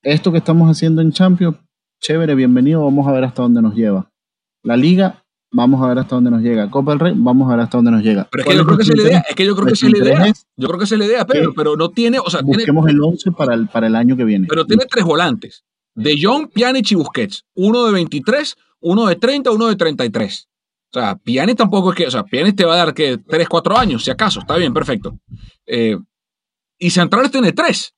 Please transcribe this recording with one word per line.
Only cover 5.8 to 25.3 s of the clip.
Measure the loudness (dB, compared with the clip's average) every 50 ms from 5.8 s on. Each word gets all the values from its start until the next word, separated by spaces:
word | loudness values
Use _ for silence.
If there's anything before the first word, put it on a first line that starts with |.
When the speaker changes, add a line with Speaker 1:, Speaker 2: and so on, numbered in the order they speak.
| 0
Speaker 1:
a |
ver | 0 0 -2
hasta | -2 -2 0
dónde | 0 0 2
nos | 2 0
llega. | 0 0 0 -2 -2 -2
Copa | -4 -4 -2 -2
del | -2 0
Rey, | 0 0 0
vamos | 0 0 2 2 2 2
a | 2 0
ver | -2 -2
hasta | -2 0
dónde | 0 2 2
nos | 2 2 2
llega". | 0 0 0 -2 _
Speaker 2:
Pero | -8 -4
es | 0
que | 2 2
Speaker 1:
¿Cuál |
Speaker 2:
yo | 2
Speaker 1:
es | 4
Speaker 2:
creo | 4 4
que | 4 4
esa | 4
es | 4
la | 4 4
Speaker 1:
nuestro |
Speaker 2:
idea, | 4 4 2
Speaker 1:
interés? | 2 0
Speaker 2:
es | -2
que | -2 0
yo | 0 0
creo | 0 0
que | 0 0
esa | 2 4
es | 4
la | 4
Speaker 1:
Nuestro | 4 4
Speaker 2:
idea. | 2 4 4 4
Speaker 1:
interés | 2 2 -2 _ _ _
Speaker 2:
Yo | -6 -4
creo | -4 -2 -4
que | -2
esa | -2 0
es | 0
la | 0
idea, | 0 0 0 0
Pedro, | 0 0 0 0 -2
Speaker 1:
que | -2
Speaker 2:
pero | -2 -2 -2 0
no | 0 -2 -2
tiene, | -2 0 0 0 0 0
o | -2 -4
sea, | -4 -2
tiene | 0 0 0
Speaker 1:
busquemos | 0 2 0 2 2 4 4
el | 2 2
once | 2 0 -2 -2 -4 -4
para | -2 -2 -2 -2 0
el, | -2 -2
para | -2 -2 -2 -2
el | 0 0
año | 2 2 2 2
que | 2 0
viene. | 0 0 0 0 -2
Speaker 2:
pero | -2 -2 0
tiene | 2 2 0 0
Speaker 1:
Listo. | 0 -2
Speaker 2:
tres | -2 0
volantes, | 0 0 0 0 -2 -4 -6 -10 -18 -20 -20 _ _ _ _ _ _ _
De | -4 -2 -2 0 0
Jong, | 0 0 0 -2 -4 -6 _
Pjanic | -2 0 0 0 -2 -2 0
y | 0
Busquets. | -2 -2 -4 -6 -6 -6 -6 -8 -18 _ _ _
Uno | -2 0 0 2 2 0
de | 0 0
veintitrés, | 0 -2 -4 -6 -6 -2 -2 -2 -2 -2 -6 -12 _ _ _ _ _
uno | -4 0 0 2 2
de | 0 0
treinta, | 0 0 0 0 0 0 0
uno | 0 0 0
de | 0 0
treinta | 0 -2 -2 -2 -2 -6
y | -4
tres. | -4 -6 -6 -6 -8 -16 _ _ _ _ _ _ _ _ _ _ -6
O | -4
sea, | -4 -4 -6
Pjanic | -6 _ -4 -2 0 0 0 0
tampoco | 0 0 2 2 0 0 0
es | -2
que, | -2 -4
o | -4
sea, | -4 -6 -6
Pjanic | -4 -4 0 0 0 2
te | 2 0
va | 2 2
a |
dar | 2 0 -2 0
que | -2 -2 -2 -2
tres, | -6 _ -4 -2 -2 -2
cuatro | 0 -2 -2 0 2 0
años, | 2 0 0 -2 -4 -6
si | -6
acaso. | -4 -2 -2 -2 -2 -6
Está | -6 -4 -2
bien, | -2 -2 -2 -2
perfecto. | -4 -4 -4 -6 -6 -8 -12 -14 -14 _ _